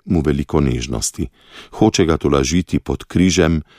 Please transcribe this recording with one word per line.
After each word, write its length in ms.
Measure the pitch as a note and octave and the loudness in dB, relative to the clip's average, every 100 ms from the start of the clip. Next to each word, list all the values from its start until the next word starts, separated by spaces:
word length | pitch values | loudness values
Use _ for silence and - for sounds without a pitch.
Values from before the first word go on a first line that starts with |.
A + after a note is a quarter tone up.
| - | -2
mu 160 | F2+ | 0
veliko 400 | D2 C#2+ D2 D#2 | 0 -2 0 0
nežnosti. 680 | C#2 A#1+ A#1 A#1 - - B1+ _ _ - - | 0 -2 -6 -6 -8 -8 -10 _ _ -20 -12
Hoče 340 | - A2 - E2 | 0 0 2 0
ga 120 | D#2 | 2
tolažiti 600 | D2 C#2+ C2+ E2+ E2+ - | 0 0 0 -2 -2 -4
pod 240 | - C2 | -4 -8
križem 580 | - - F#2 E2+ E2 E2 - | -4 0 2 4 2 0 -4